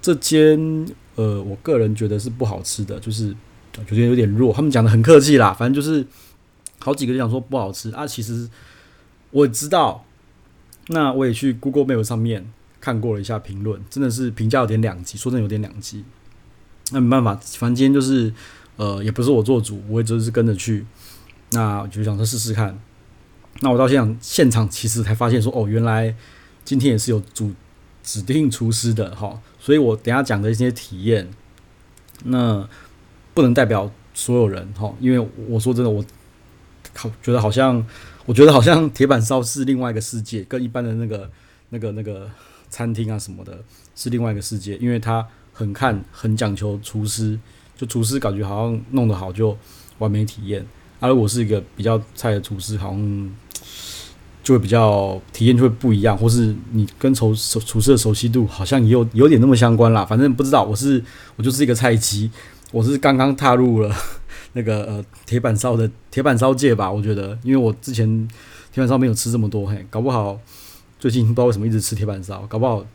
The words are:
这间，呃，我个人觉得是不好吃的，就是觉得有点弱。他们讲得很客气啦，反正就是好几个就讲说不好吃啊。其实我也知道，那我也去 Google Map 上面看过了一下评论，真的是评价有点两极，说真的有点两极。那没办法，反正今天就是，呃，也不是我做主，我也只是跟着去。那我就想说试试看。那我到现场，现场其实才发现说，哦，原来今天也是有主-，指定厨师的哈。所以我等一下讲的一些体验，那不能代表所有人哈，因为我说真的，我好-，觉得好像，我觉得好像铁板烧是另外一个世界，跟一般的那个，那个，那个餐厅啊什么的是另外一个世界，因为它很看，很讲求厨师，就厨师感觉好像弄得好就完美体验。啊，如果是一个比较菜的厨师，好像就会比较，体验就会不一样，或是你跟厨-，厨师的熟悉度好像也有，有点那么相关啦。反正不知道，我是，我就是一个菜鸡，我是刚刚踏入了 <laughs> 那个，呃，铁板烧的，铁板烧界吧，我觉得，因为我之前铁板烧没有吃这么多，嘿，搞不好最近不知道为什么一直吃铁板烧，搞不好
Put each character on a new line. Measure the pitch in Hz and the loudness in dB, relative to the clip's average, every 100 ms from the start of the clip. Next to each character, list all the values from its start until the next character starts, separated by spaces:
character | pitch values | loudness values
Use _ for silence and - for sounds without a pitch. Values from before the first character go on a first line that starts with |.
这 | - 160 | 0 -2
间， | - 156 151 156 160 156 160 - - | 2 6 6 6 0 -4 -8 -12 -16
呃， | - 110 101 | -4 -2 -2
我 | 98 98 | -6 -10
个 | - 139 | -2 0
人 | 110 | 0
觉 | 107 107 | 0 -2
得 | 104 | -4
是 | 117 | -6
不 | 120 | -6
好 | 117 92 | -6 -6
吃 | 90 - | -8 -8
的， | 98 101 | -8 -8
就 | 101 | -8
是 | 107 107 101 - - - - 104 | -6 -6 -8 -18 -20 -20 -16 -4
觉 | |
得 | 107 | 0
有 | 120 123 | 2 4
点 | 107 | 2
弱。 | 104 127 | 2 2
他 | 110 | 2
们 | 151 | 2
讲 | 131 | 4
得 | 113 | 4
很 | 113 | 4
客 | 113 156 | 8 8
气 | 143 143 | 8 6
啦， | 107 | 4
反 | 92 117 | 2 -2
正 | |
就 | 139 | 0
是 | 147 156 135 _ - _ _ _ - _ | 0 -2 -4 _ -20 _ _ _ -20 _
好 | - | -6
几 | 143 123 | -4 -2
个 | |
就 | 123 | -2
讲 | 117 | -2
说 | 127 | -4
不 | 113 135 | -4 -6
好 | 98 | -4
吃 | 95 113 | -8 -12
啊。 | 107 | -10
其 | 147 - | -10 -10
实 | 110 117 117 - - - _ _ _ _ _ | -8 -8 -10 -16 -20 -20 _ _ _ _ _
我 | 135 143 | 2 2
也 | |
知 | 110 147 | 2 -2
道， | 180 131 - - _ _ _ _ _ _ _ - | 0 0 -2 -16 _ _ _ _ _ _ _ -6
那 | 160 143 | -2 0
我 | 131 131 | 0 0
也 | |
去 | 113 135 | 0 -2
Google | 113 139 139 | -2 -2 0
Map | 135 123 | 0 0
上 | 110 120 | -2 -2
面 | 117 107 101 - _ _ | -4 -4 -10 -20 _ _
看 | - 117 | -6 -4
过 | 117 | -4
了 | 104 | -6
一 | |
下 | 98 110 | -6 -8
评 | - 98 | -8 -10
论， | 107 98 104 | -8 -8 -10
真 | 139 | -4
的 | 135 | -4
是 | 117 127 | -2 -6
评 | 110 110 | -2 0
价 | 135 | 0
有 | 117 | 0
点 | 110 | 0
两 | 113 90 | -2 -4
极， | 87 104 | -14 -10
说 | 127 | -6
真 | 123 | -4
的 | |
有 | 104 | -4
点 | 107 | -4
两 | 101 101 | -8 -12
极。 | - 104 107 _ - - - _ _ - - | -16 -16 -18 _ -20 -20 -20 _ _ -16 -8
那 | 135 | 0
没 | 123 | 2
办 | 131 | 2
法， | 117 | 2
反 | 98 - - 120 | -2 -10 -6 -4
正 | |
今 | 120 | 2
天 | 135 | 4
就 | 139 | 4
是， | 131 135 113 110 - - - - | 2 0 0 -6 -18 -20 -20 -8
呃， | 104 98 | -6 -4
也 | 107 | -4
不 | 113 | -2
是 | 123 | 2
我 | 131 | 2
做 | 104 127 | 4 0
主， | 110 101 101 | 0 -8 -6
我 | 113 | -4
也 | |
只 | 113 117 | -2 -2
是 | 113 | 0
跟 | 117 117 | 0 0
着 | |
去。 | 98 - 107 107 - - - - - _ | 0 -2 -4 -6 -20 -20 -20 -20 -20 _
那 | 117 110 101 | -4 -2 -4
我 | 104 | -8
就 | 104 | -6
想 | 107 101 | -4 -2
说 | |
试 | 110 117 | -4 -4
试 | 110 | -4
看。 | 107 104 98 - _ _ _ _ _ _ - | -4 -4 -6 -20 _ _ _ _ _ _ -4
那 | 139 | 0
我 | 123 | 2
到 | 131 | 4
现 | 135 | 2
场， | 110 113 | 0 -4
现 | - - 143 | -6 2 4
场 | 113 107 | 4 0
其 | - 113 | -4 -6
实 | 110 | -4
才 | 101 | -2
发 | 110 120 | 0 0
现 | 120 | 2
说， | 107 | 0
哦， | 123 104 | -2 -2
原 | 110 | 0
来 | 117 110 113 113 - - - _ | 0 0 -2 -6 -14 -20 -20 _
今 | - 135 | -4 0
天 | 139 | 2
也 | 110 | 0
是 | 117 | 0
有 | 110 98 | -2 -4
主-， | - 107 95 _ _ _ _ | -8 -8 -8 _ _ _ _
指 | - 107 | -12 -10
定 | 92 143 147 | -2 0 0
厨 | 113 113 | 0 -2
师 | 113 117 | -2 -2
的 | 113 98 | -2 -4
哈。 | 98 104 104 - _ | -6 -10 -12 -20 _
所 | - | 0
以 | 151 | 2
我 | 123 | 4
等 | 107 - | 0 -2
一 | 123 | -2
下 | |
讲 | 135 107 | 0 -2
的 | 104 | -2
一 | |
些 | 110 123 | 0 0
体 | 117 - 92 | -2 -12 -6
验， | 101 110 90 98 - _ _ _ _ - _ - | 0 0 -2 -16 -20 _ _ _ _ -20 _ -16
那 | 123 127 120 104 101 - - - _ _ _ | -4 0 2 0 -4 -18 -20 -20 _ _ _
不 | - | 2
能 | 135 | 4
代 | 120 120 | 4 2
表 | 107 101 - - | 0 -2 -10 -18
所 | - - 123 | -12 -2 2
有 | 110 | 2
人 | 95 92 | 0 -10
哈， | 98 104 - | -8 -8 -2
因 | 127 | 0
为 | 127 113 - 110 | 0 0 -8 -4
我 | 113 | -2
说 | 113 | 0
真 | 120 | 0
的， | 120 | 0
我 | 104 101 - _ _ _ _ - - - | -2 -6 -14 _ _ _ _ -20 -20 -20
好-， | - 113 110 | -14 -12 -8
觉 | - | -2
得 | 120 | 0
好 | 107 | 2
像， | 110 131 120 113 - - - | 2 2 0 -4 -10 -20 -16
我 | - | -4
觉 | 117 151 | 8 10
得 | |
好 | 139 | 10
像 | 120 170 156 | 6 4 2
铁 | - 139 | 2 2
板 | 131 | 2
烧 | 113 135 | 2 0
是 | 120 143 | -2 -4
另 | 131 131 | -2 -2
外 | 123 | -2
一 | |
个 | 110 | -6
世 | 110 117 | -6 -10
界， | 107 110 | -8 -10
跟 | 92 131 | -8 -6
一 | 123 | -6
般 | 123 | -6
的 | 120 | -6
那 | 113 117 | -4 -6
个， | 107 95 - _ _ _ | -8 -12 -20 _ _ _
那 | 120 | -10
个， | 107 | -8
那 | 104 | -8
个 | 104 98 101 - - _ _ | -10 -12 -14 -20 -20 _ _
餐 | - 120 | -8 -6
厅 | 110 113 | -4 -4
啊 | 107 | -6
什 | 101 | -8
么 | 92 | -16
的 | 95 - - _ _ - | -16 -18 -20 _ _ -12
是 | 127 | -6
另 | 120 | -2
外 | 113 | -2
一 | |
个 | 101 | -4
世 | - 107 | -6 -8
界， | 95 98 | -8 -4
因 | 120 | -2
为 | 120 | -2
它 | 113 113 113 _ _ | -2 -4 -6 _ _
很 | - 107 | -8 -8
看， | 101 131 104 98 | -2 -2 -2 -8
很 | - 113 107 | -6 -2 0
讲 | 110 | -2
求 | 101 107 101 | -2 -6 -6
厨 | 107 110 | -8 -6
师， | 107 107 110 107 - - _ - | -6 -4 -4 -4 -10 -20 _ -12
就 | 123 | -6
厨 | 120 | -2
师 | 113 135 | -2 -2
感 | 117 98 | -4 -4
觉 | 101 | -4
好 | 101 | -4
像 | 117 113 113 | -4 -4 -2
弄 | 131 117 | 0 0
得 | 98 | 0
好 | 95 | -6
就 | 90 110 104 - - - - | -2 -2 -2 -12 -20 -20 -6
完 | 107 | -2
美 | 104 | 0
体 | 107 - 98 | -2 -6 -8
验。 | 101 101 - - - | -8 -8 -18 -20 -4
啊， | 127 | 2
如 | 131 | 2
果 | 104 | 2
是 | 117 | 0
一 | 110 | 0
个 | 104 98 - | -2 -4 -4
比 | |
较 | 104 113 110 - | 0 0 -2 -6
菜 | 120 | -2
的 | 104 | -2
厨 | - 101 | -4 -10
师， | 92 107 | -6 -6
好 | 98 | -6
像 | 98 104 101 98 98 - - - - - - - - - - | -4 -4 -4 -8 -12 -18 -20 -18 -18 -16 -16 -18 -20 -20 -14
就 | - | 2
会 | 127 | 2
比 | 92 | 4
较， | 117 110 101 98 95 - | 4 4 4 0 -6 -12
体 | - 113 | 2 4
验 | 120 | 6
就 | |
会 | 127 | 4
不 | 113 127 | 2 2
一 | 107 | 2
样， | 110 98 | 2 2
或 | 113 | 2
是 | 120 113 104 - | 4 2 -2 -4
你 | 113 101 - | -2 -2 0
跟 | 131 | 0
厨-， | 127 113 | 2 2
厨 | 107 - 113 107 110 | 0 -2 -4 -2 0
师 | 104 | 4
的 | 127 | 4
熟 | 110 | 4
悉 | 107 120 | 0 0
度 | 120 | 0
好 | 107 - | 0 -2
像 | 95 139 | 0 2
也 | 110 | 4
有， | 123 117 | 4 2
有 | 110 143 | 6 6
点 | 139 | 8
那 | 131 | 6
么 | 123 | 6
相 | 120 113 | 6 6
关 | 117 | 6
啦。 | 110 | 4
反 | 92 110 | 2 2
正 | 139 | 2
不 | 123 | 2
知 | 135 | 2
道， | 139 | 2
我 | 101 | 2
是， | 101 139 131 113 - - - | 0 2 0 -2 -16 -20 -4
我 | |
就 | 113 | -2
是 | 131 | 0
一 | 139 | 0
个 | |
菜 | 117 123 | 2 2
鸡， | 113 - 101 110 - - - - | 2 0 -2 -4 -6 -20 -20 -8
我 | 117 | -2
是 | 113 139 | 0 2
刚 | 139 131 | 2 2
刚 | 135 135 | 2 2
踏 | 139 | 2
入 | 123 127 113 | 4 4 2
了 | 104 101 - - | 0 -2 -6 -10
<laughs> | - - - | -14 -16 -12
那 | 123 | -6
个， | 110 107 101 | -2 -2 -4
呃， | 104 98 - | -8 -10 -18
铁 | - 120 | -4 -2
板 | 117 110 | 0 0
烧 | 127 117 | 0 0
的， | 113 - - | 0 -4 -8
铁 | - | -2
板 | 139 120 | 2 2
烧 | 131 | 2
界 | 131 139 | 4 2
吧， | 110 95 | 2 0
我 | 104 | -2
觉 | 104 | -2
得， | 101 98 110 | -4 -4 -8
因 | 120 | 0
为 | 135 | 2
我 | 117 107 | 2 -2
之 | - | -6
前 | 117 110 110 110 - - - - | -2 0 0 -4 -10 -20 -20 -12
铁 | - | -2
板 | 127 | 0
烧 | 131 | 2
没 | 127 | 2
有 | |
吃 | 110 117 | 0 -2
这 | 117 | -2
么 | 107 | -2
多， | 104 98 | -2 -4
嘿， | 104 95 | -8 -8
搞 | 110 | -4
不 | 127 | -2
好 | 123 101 101 - - - - _ _ | -2 -4 -6 -14 -20 -20 -20 _ _
最 | 131 | -2
近 | 120 | 2
不 | 110 | 2
知 | 117 | 4
道 | |
为 | 123 | 2
什 | 101 | 2
么 | |
一 | 110 | 0
直 | 110 | -2
吃 | - | -2
铁 | 87 | -4
板 | 107 98 | -4 -6
烧， | 92 95 101 | -10 -14 -8
搞 | 110 | -4
不 | 123 | -2
好 | 110 98 | -2 -8